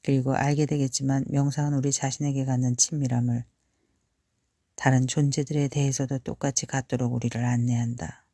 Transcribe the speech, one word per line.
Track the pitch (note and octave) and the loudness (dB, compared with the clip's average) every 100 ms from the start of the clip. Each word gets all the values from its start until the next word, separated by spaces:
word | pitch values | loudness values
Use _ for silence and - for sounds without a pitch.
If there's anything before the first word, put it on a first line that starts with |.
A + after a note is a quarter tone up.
그리고 | - C#3 C3 | 2 0 2
알게 | C3+ C#3 D3 D3+ | 0 2 2 0
되겠지만 | D3 C3+ - C3+ C3+ C3 | 0 -2 -2 0 -2 0
명상은 | C#3+ C#3 C#3 D3 | 0 0 0 0
우리 | C#3+ C#3 | 0 0
자신에게 | C3+ C3+ - D3 C#3 | 0 -2 -2 -2 0
갖는 | C3+ B2+ B2+ B2 | 0 2 2 0
친밀함을 | - D#3 C3+ A#2+ A#2+ A#2+ A#2+ _ _ _ _ _ _ _ _ _ _ _ _ - | 0 0 0 2 2 0 -4 _ _ _ _ _ _ _ _ _ _ _ _ 0
다른 | - C3 B2+ | 4 4 4
존재들에 | - C#3+ C#3 C#3+ D3 C#3+ | 2 2 0 -2 0 0
대해서도 | C#3+ C#3 C3 C3+ C3+ | 0 0 0 -2 -4
똑같이 | - - C#3+ C3 - | -6 -4 -2 -2 -4
갖도록 | C3+ C3 B2 B2 | -6 -2 -2 0
우리를 | A#2+ A#2+ A#2+ | 0 -2 -2
안내한다. | B2 A#2+ A#2+ A#2+ A#2 A#2+ - - _ | 0 0 2 0 -2 -4 -10 -12 _